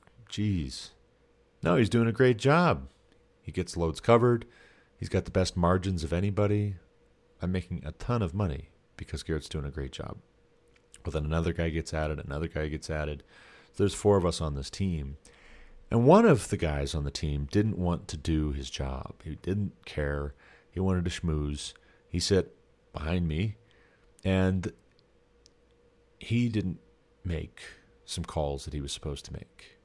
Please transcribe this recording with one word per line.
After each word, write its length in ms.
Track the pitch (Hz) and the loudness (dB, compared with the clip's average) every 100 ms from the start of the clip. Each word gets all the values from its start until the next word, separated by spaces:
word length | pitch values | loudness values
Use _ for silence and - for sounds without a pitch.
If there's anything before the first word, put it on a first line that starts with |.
| _ - - | _ -20 -12
geez." 640 | - 107 92 67 - - - _ _ _ _ _ _ | -4 0 0 -2 -8 -14 -20 _ _ _ _ _ _
"No, 120 | 170 165 | 2 4
he's 140 | 107 | 4
doing 180 | 117 117 | 4 2
a 60 | |
great 240 | 110 127 113 | 4 4 4
job. 520 | 135 160 175 78 65 - _ _ _ _ | 4 4 4 2 -4 -18 _ _ _ _
He 100 | - | -8
gets 260 | 82 85 85 | -6 -4 -2
loads 220 | 82 76 | -2 0
covered. 460 | - 117 120 120 - - - _ _ _ | 6 6 6 2 -2 -18 -20 _ _ _
He's 120 | 95 | -2
got 160 | 98 - | -2 0
the 60 | |
best 260 | 98 90 - | 0 0 2
margins 460 | 87 92 95 90 | 4 4 2 -2
of 100 | 80 | -2
anybody. 640 | 85 101 98 104 104 104 95 - _ _ _ _ _ | 0 0 2 2 2 0 -4 -12 _ _ _ _ _
I'm 100 | 87 | -4
making 320 | 92 - 82 67 | -2 -4 -8 -8
a 60 | |
ton 280 | - - 120 | -8 -4 0
of 120 | 90 | 0
money 360 | 92 95 69 - _ _ - | 0 -2 -2 -10 _ _ -16
because 260 | - 71 | -10 -8
Garrett's 260 | - 78 - | -4 -4 -4
doing 160 | 78 71 | -6 -6
a 60 | |
great 200 | 69 67 | -6 -8
job." 260 | - - - - _ _ _ _ _ _ - | -10 -12 -14 -18 _ _ _ _ _ _ -14
Well, 80 | - | -6
then 140 | 76 76 | -4 0
another 280 | 80 82 | 0 0
guy 160 | 82 82 | 0 -2
gets 240 | 78 - | -2 -4
added, 260 | 78 78 76 | -2 -2 -4
another 280 | - 71 82 | -6 -6 -4
guy 200 | - 78 | -4 -4
gets 220 | 76 - | -6 -6
added. 340 | 78 76 73 - - - - - - | -4 -4 -6 -12 -20 -20 -20 -12 0
There's 160 | 101 | 0
four 240 | - 104 98 | 2 4 6
of 80 | 87 | 4
us 160 | - | 0
on 140 | 78 69 | -2 -4
this 140 | 67 | -6
team. 480 | - 98 82 69 69 - - - - - - - | -4 -2 -2 -4 -10 -18 -20 -20 -20 -20 -20 -2
And 160 | 117 123 | 4 8
one 180 | 190 233 | 8 8
of 240 | 120 - | 6 2
the 80 | 95 | -2
guys 380 | 82 71 71 80 | 0 0 -2 -2
on 80 | |
the 80 | 71 | -4
team 360 | - 78 73 71 | -4 -2 -2 0
didn't 260 | 98 107 101 | 2 2 0
want 300 | 87 85 - | -2 -2 -4
to 100 | 78 | -6
do 340 | 82 78 76 | 0 0 0
his 200 | 69 67 | -2 -6
job. 500 | - 67 67 - - | -6 -6 -6 -10 -12
He 120 | 80 73 | -14 -8
didn't 500 | - 98 196 - - | -4 -2 -2 -6 -10
care. 480 | - 71 73 71 - - - _ | -4 -2 -2 -4 -8 -20 -20 _
He 80 | 87 | -4
wanted 260 | 95 92 87 | 0 0 0
to 60 | |
schmooze. 600 | - 85 78 73 73 - - _ _ _ | -2 -2 0 -2 -4 -8 -16 _ _ _
He 100 | 87 | -4
sat 280 | - 95 - - _ _ _ | 2 2 2 -6 _ _ _
behind 360 | - 76 90 85 | -8 -2 0 0
me, 300 | 76 107 - _ _ _ _ _ - | 0 -2 -4 _ _ _ _ _ -6
and 500 | 95 95 92 95 87 - _ _ _ _ _ _ _ _ _ _ _ _ _ _ | 0 2 2 2 -2 -8 _ _ _ _ _ _ _ _ _ _ _ _ _ _
he 320 | - 117 120 | -2 0 2
didn't 300 | 107 92 85 - _ _ _ | 0 -2 -4 -12 _ _ _
make 380 | 92 80 80 - - - _ _ | -6 -6 -6 -12 -20 -20 _ _
some 220 | - - 82 | -12 -10 -6
calls 400 | 82 73 69 - | -2 -2 -4 -6
that 80 | |
he 80 | 73 | -8
was 100 | 69 | -8
supposed 340 | - 78 69 - | -8 -8 -10 -10
to 80 | |
make. 440 | - - - - _ | -14 -14 -20 -20 _